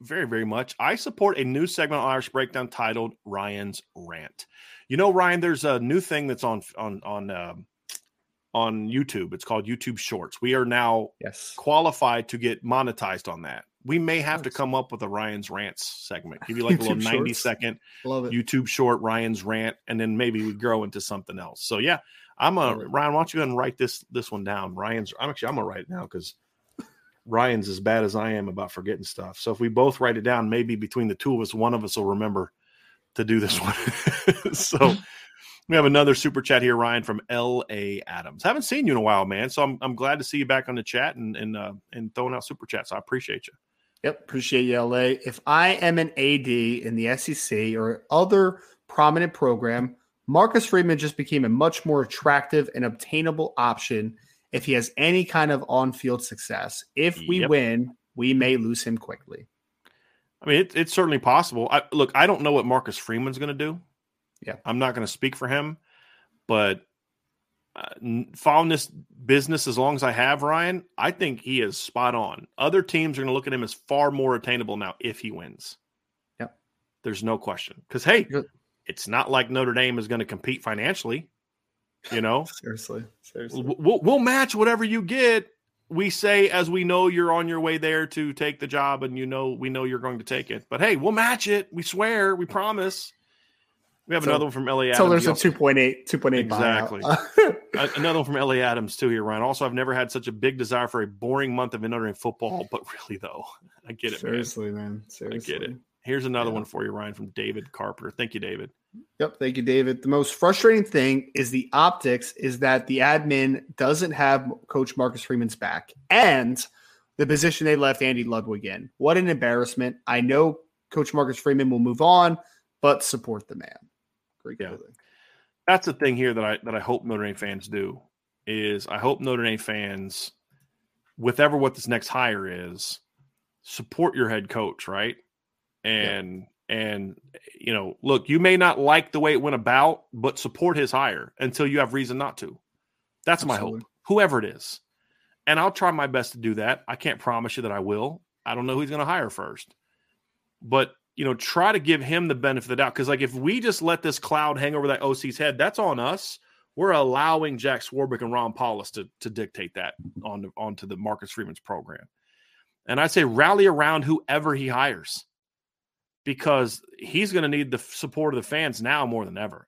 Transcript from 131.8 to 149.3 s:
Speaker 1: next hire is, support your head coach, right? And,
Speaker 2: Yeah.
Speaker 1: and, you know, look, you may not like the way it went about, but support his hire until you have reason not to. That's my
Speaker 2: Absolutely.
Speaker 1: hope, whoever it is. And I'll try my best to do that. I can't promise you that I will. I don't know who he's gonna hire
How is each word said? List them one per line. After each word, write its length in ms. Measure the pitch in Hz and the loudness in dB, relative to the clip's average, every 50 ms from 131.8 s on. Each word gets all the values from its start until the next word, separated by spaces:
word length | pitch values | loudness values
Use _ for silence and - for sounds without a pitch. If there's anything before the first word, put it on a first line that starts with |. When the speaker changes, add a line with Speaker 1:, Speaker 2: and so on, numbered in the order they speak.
| - | -6
Speaker 1:
next 200 | 120 120 110 - | -4 -4 -4 -4
hire 400 | - - 131 123 120 107 98 95 92 90 90 90 87 | -4 -4 -2 -2 -2 -2 -4 -6 -8 -10 -10 -12 -12
is, 280 | 90 92 - - - - _ _ _ _ _ _ _ _ _ _ _ _ | -12 -12 -10 -12 -12 -12 _ _ _ _ _ _ _ _ _ _ _ _
support 540 | _ - - - 113 - - - 175 151 - | _ -16 -14 -14 -14 -8 -2 0 0 0 2
your 120 | 131 120 110 | 0 0 0
head 200 | 110 107 98 - | 0 -4 -4 -6
coach, 380 | - 113 107 90 - - - | -6 -4 -4 -6 -6 -10 -12
right? 280 | - 95 101 107 120 120 _ _ _ _ _ _ _ _ _ _ _ _ _ - | -8 -6 -4 -4 -4 -6 _ _ _ _ _ _ _ _ _ _ _ _ _ -2
And, 640 | 110 110 107 104 101 101 95 95 92 92 92 - - _ _ _ - | 0 0 0 0 0 -2 -4 -6 -10 -12 -14 -16 -20 _ _ _ -6
Speaker 2:
Yeah. 60 | 110 | -4
Speaker 1:
and, 460 | 110 110 107 104 101 98 95 - - _ _ - - - - - - | -4 -4 -4 -6 -6 -8 -10 -12 -16 _ _ -20 -20 -20 -20 -18 -10
you 140 | - 120 113 | -4 -2 -2
know, 240 | 104 95 92 - _ | -2 -4 -6 -10 _
look, 280 | - 135 139 123 - - | 0 2 2 2 2 2
you 100 | 147 170 | 2 6
may 180 | 180 185 185 | 6 6 6
not 220 | 180 185 175 - - | 8 6 6 4 4
like 320 | 139 147 156 165 160 - | 4 6 6 6 4 2
the 80 | - 151 | -2 0
way 140 | 156 151 151 | 2 4 2
it 80 | 120 | 2
went 140 | 139 147 139 | 2 0 -2
about, 500 | 120 104 120 123 135 143 131 - - _ _ - | 0 2 4 6 6 6 6 4 0 _ _ -10
but 260 | 113 117 135 - - | -4 -4 -4 -4 -4
support 360 | - 127 - - 175 175 170 | -8 -8 -4 0 0 0 2
his 140 | 151 139 - | 2 0 0
hire 420 | - 131 139 120 92 69 60 - _ - | 0 0 0 0 -2 -4 -8 -12 _ -6
until 280 | 131 127 131 - 147 | -6 -4 -2 0 0
you 120 | 139 139 143 | 0 2 2
have 140 | 131 113 127 | 0 0 0
reason 240 | 135 131 117 123 | -4 -4 -4 -4
not 200 | 135 143 - - - | -6 -6 -6 -8 -10
to. 180 | - - - - _ _ _ _ _ _ _ _ _ _ _ _ - | -14 -14 -16 -18 _ _ _ _ _ _ _ _ _ _ _ _ 0
That's 200 | 170 170 - - | 0 0 2 2
my 100 | 139 117 | -2 -2
Speaker 2:
Absolutely. 240 | 101 104 87 110 113 | -2 -2 -6 -8 -10
Speaker 1:
hope, 80 | - _ _ _ _ | -14 _ _ _ _
whoever 320 | - 202 214 196 160 139 113 | 2 4 4 4 4 4 2
it 60 | 107 | -2
is. 340 | 95 - - - - - - _ _ _ _ _ _ _ _ _ _ _ _ - | -2 -8 -12 -14 -16 -16 -16 _ _ _ _ _ _ _ _ _ _ _ _ 0
And 120 | 147 156 160 | 2 2 4
I'll 120 | 175 196 | 2 0
try 200 | 190 - 196 175 | 0 0 0 0
my 160 | 160 151 143 | 0 0 -2
best 240 | 135 131 127 113 - - | -2 -2 -2 -4 -4 -8
to 40 | 120 | -6
do 160 | 113 113 107 | -4 -4 -2
that. 280 | 107 104 120 131 - - | -2 0 -2 -2 -2 -4
I 80 | - 120 | -10 -8
can't 240 | - - 151 - - | -6 -4 -4 -4 -4
promise 380 | - 127 117 117 117 117 - | -2 -2 -2 -2 -4 -6 -6
you 60 | 131 117 | -6 -6
that 80 | 107 | -6
I 80 | 101 101 | -4 -4
will. 420 | 95 101 104 107 120 143 165 - _ _ _ _ - | -4 -2 -2 -2 -4 -6 -8 -10 _ _ _ _ -8
I 100 | 117 117 | -6 -6
don't 100 | 123 123 | -4 -4
know 80 | 131 131 | -2 -2
who 80 | 143 | -2
he's 80 | 147 135 | -2 -4
gonna 140 | 151 147 143 | -4 -4 -4
hire 240 | 156 180 175 127 104 | -2 -2 -2 -4 -6